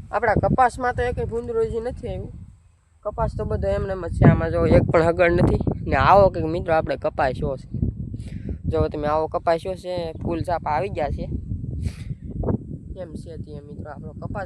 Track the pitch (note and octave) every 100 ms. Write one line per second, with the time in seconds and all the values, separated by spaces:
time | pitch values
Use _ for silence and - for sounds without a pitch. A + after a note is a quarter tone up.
0 | - G#3 A3 F#3 G3 - F4+ - B3 B3
1 | B3 B3 A#3 A3+ A#3+ A3+ A3+ A3+ A#3 -
2 | G#3+ F#3 - - - - _ _ _ _
3 | G#3 G#3+ A3 G#3 G#3 G#3 G3 G3+ G3 F#3+
4 | E3+ - - E3 E3 E3+ E3 F3 F3 F3
5 | E3 E3+ F3 F3 F3 G#3 - - - C#3
6 | C#3 G3 F#3+ E3+ D#3+ E3+ F3+ D#3+ D#3 C#3
7 | D#3 - C#3 B2+ D3 C3+ - - - -
8 | - - - - - - - D#3 D#3 D#3
9 | D3 D#3 D#3 F3 E3+ E3 F#3+ F3+ F3+ F3+
10 | E3 D#3 - E3+ D#3+ E3 - D3+ G3 E3+
11 | C#3+ C#3 C#3+ - - - - - - -
12 | - - - - - - - - - F#3+
13 | F3 D#3 E3 D#3 D#3+ D3 C#3+ D3 D3+ C#3+
14 | C#3 - E3 G#3